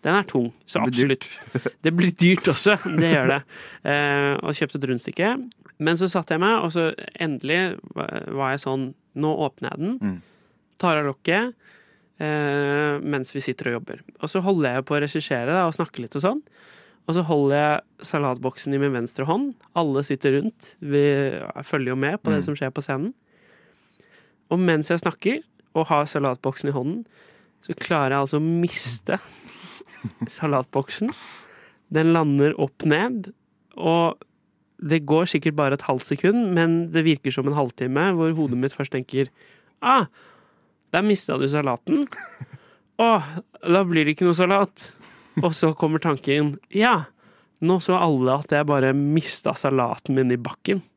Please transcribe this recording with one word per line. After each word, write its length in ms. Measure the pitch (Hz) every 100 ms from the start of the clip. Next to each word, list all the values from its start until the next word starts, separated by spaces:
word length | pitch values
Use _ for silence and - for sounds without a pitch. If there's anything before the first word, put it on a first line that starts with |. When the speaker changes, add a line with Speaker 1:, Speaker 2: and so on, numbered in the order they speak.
Speaker 1:
Den 140 | 147 185
er 80 |
tung, 280 | - 131 117 - -
så 140 | - 131
Speaker 2:
Det 60 |
blir 180 | 123 139
Speaker 1:
absolutt. 160 | 135 - - -
Speaker 2:
dyrt. 180 | 127 - -
<laughs> 40 |
Speaker 1:
Det 120 | 160 170
blir 160 | 180
dyrt 360 | 175 170 185 -
også, 320 | 135 - 208 185 160
det 140 | 165
gjør 140 | 156 131
det. 160 | 139 - - - - -
Eh, 480 | 143 147 143 143 139
og 100 | - 147
kjøpte 200 | 147 -
et 140 | 135
rundstykke. 600 | 123 - - 196 262 247 - - _
Men 160 | 151 165
så 100 | 185
satte 220 | 180 160
jeg 60 | 160
meg, 240 | 190 226
og 80 | 165
så 220 | 170 160 - - -
endelig 580 | 165 139 131 170 185 - -
var 580 | - - - - 135 135
jeg 80 | 139
sånn, 340 | 135 135 131 - _ -
«Nå 160 | 151 156
åpner 320 | 147 _ 139
jeg 100 | -
den, 200 | 170 247
Speaker 2:
Mm. 220 | 208 180 - _ _ _ _ _
Speaker 1:
tar 180 | 180 156
av 80 | 143
lokket, 480 | 135 - 185 247 240 _ _ _ _ _ _
eh, 800 | 151 151 147 143 143 143 151 143
mens 300 | 147 147 127
vi 60 | 143
sitter 280 | 131 127 127
og 0 | 120
jobber.» 180 | - - - -
Og 80 | 156
så 120 | 196
holder 320 | 185 190 139 123
jeg 100 | 135
på 100 | 147
å 60 |
regissere 440 | 143 156 - 131 120
da, 180 | 180 170
og 60 |
snakke 260 | 151 165 -
litt 160 | 117 143
og 60 |
sånn. 200 | 175 277 - _ - - - _ -
Og 80 | 165
så 80 | 160
holder 300 | 151 139 143
jeg 260 | 151 147 - _ -
salatboksen 680 | 160 143 123 127 - -
i 40 | 139
min 160 | 143
venstre 320 | 123 120 - 139
hånd. 280 | 190 277 240 _ 175
Alle 280 | 160 135
sitter 360 | 143 139 143 135
rundt. 340 | 214 - - _
Vi 580 | 147 143 143 139 139 - - -
følger 240 | 143 151 127
jo 60 | 131
med 260 | 139 208
på 80 | -
det 80 | 151
Speaker 2:
Mm. 40 | 143
Speaker 1:
som 100 | 147
skjer 160 | 131
på 100 | 139
scenen. 300 | 139 135 185 - _ _ _ _ _ _ _ _ _ _ _ _ _
Og 80 | 170
mens 300 | 185 156 151
jeg 100 | 170
snakker 420 | 175 - 190 269 - _ _ -
og 120 | 160
har 180 | 151 151
salatboksen 640 | 147 139 127 135 135 143
i 20 |
hånden, 340 | 143 131 214 226 _ - _ _ _ -
så 80 | -
klarer 360 | - 165 135
jeg 80 | 139
altså 180 | 139 151
å 60 | 156 170
miste 580 | 175 - 131 120 - 202 - - - - -
s-, 160 | - - - 113 - 117
salatboksen. 840 | - 156 139 127 139 135 - 220 - - - - - - _ _
Den 220 | 156 160
lander 400 | 165 156 143 147 156
opp 260 | 147 _ 156
ned, 480 | 151 226 240 180 - _ _ _ -
og 440 | 170 170 170 - - _ _ _ _ _ 156
det 200 | 160 143
går 200 | 156 180
sikkert 300 | 156 160 147
bare 180 | 143
et 80 | 139 -
halvt 180 | 131 - 143
sekund, 340 | 180 233 220
men 380 | 175 165 165 170
det 140 | 160 160
virker 260 | 143 139
som 160 | 127 135
en 60 | 147
halvtime, 580 | 131 - 127 135 185 175
hvor 180 | 160 160
hodet 220 | 147 123
mitt 160 | 135 -
først 160 | 139
tenker, 380 | 135 127 131 131 _ _ _ _ _
«Ah, 240 | 247 262 170 _ - _ _ _ _ _ _
der 100 | 165
mistet 380 | 208 196 - 135
du 80 | 139
salaten. 600 | 147 139 120 - 302 285 - - - - - _ _ _ -
Åh, 240 | 226 214 143 160 - -
da 200 | 170 180
blir 200 | 185 170 151
det 100 | 151
ikke 80 | 180
noe 80 | 170
salat.» 560 | 180 196 196 - - - - - - -
Og 100 | 175
så 200 | 156 160 151
kommer 220 | 156 156
tanken, 600 | 170 139 139 143 151 143 _
«Ja, 360 | 196 233 202 147 _ _ _ _ _
nå 180 | 160 185
så 140 | - 180
alle 400 | 175 139 127 139
at 120 | 147
jeg 140 | 147 147
bare 260 | 143 131
mistet 640 | 139 143 160 - - - 139
salaten 560 | 139 135 120 - - 131
min 160 | 127
i 40 | 123
bakken.» 460 | 120 - - 196 -